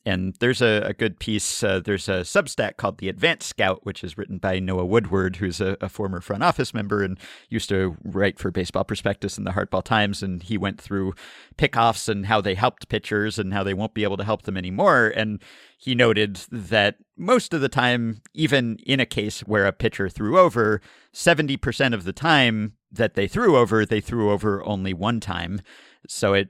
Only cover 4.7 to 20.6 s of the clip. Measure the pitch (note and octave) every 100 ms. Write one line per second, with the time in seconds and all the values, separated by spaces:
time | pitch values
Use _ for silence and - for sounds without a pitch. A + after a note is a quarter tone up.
4.7 | F#2 F2+ A2+ E2 F#2+ F#2 F2 G2 E2+ F#2+
5.7 | G2 F#2+ - G2 F2+ - G2 E3+ - C3+
6.7 | A#2 G2+ G#2 F#2+ F#2 - - - A2 -
7.7 | G2 F#2+ D#2+ - F#2+ G2+ - F#2+ F2 F2+
8.7 | - F#2+ G#2 G2+ G2+ G2 - G2 F#2 F#2+
9.7 | F#2 - A2 G2+ G2 G2 F2+ F2+ G#2 F#2+
10.7 | - - G2 F#2+ F#2+ - - - - C#3+
11.7 | A#2 A2+ A2+ - G2+ G2 A2 G2 F#2 B2
12.7 | - - A2 - G#2+ G#2+ A2+ F#2+ G2+ G2
13.7 | F#2+ G#2+ A2 G#2 G2 G2+ G#2+ - F#2+ F2+
14.7 | G2 G3 C3+ A2 - G#2+ G2+ - - -
15.7 | _ - B2 A#2+ G#2+ G#2 F#2+ - A#2+ F2+
16.7 | A2 G2+ - _ - F3 B3 - D#3+ C3+
17.7 | C#3 B2 A#2+ A#2 G#2 - - D#3 C#3+ A#2+
18.7 | A2 - C3+ A#2+ - G#2 - - G#2+ G2
19.7 | - A2+ - F#2+ - G#2 F3 F3+ A#2+